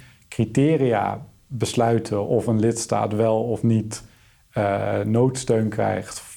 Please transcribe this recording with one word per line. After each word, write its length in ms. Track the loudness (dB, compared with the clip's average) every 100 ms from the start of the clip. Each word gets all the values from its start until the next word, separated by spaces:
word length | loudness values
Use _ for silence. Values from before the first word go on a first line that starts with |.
| -20 -20 _
criteria 920 | -4 0 2 4 4 2 2 0 -4 -10 _ -12
besluiten 800 | -6 -2 0 2 2 0 -4 0
of 200 | 0 2
een 120 | 2
lidstaat 540 | 2 0 -2 -2 0
wel 300 | 0 2 2
of 200 | 0 0
niet, 400 | 2 2 0 -8 -14 _ _ _ _
eh, 460 | -4 -2 0 -2 -2 0
noodsteun 640 | 2 2 0 0 0 0
krijgt 540 | -2 -2 -2 -6 -14 -18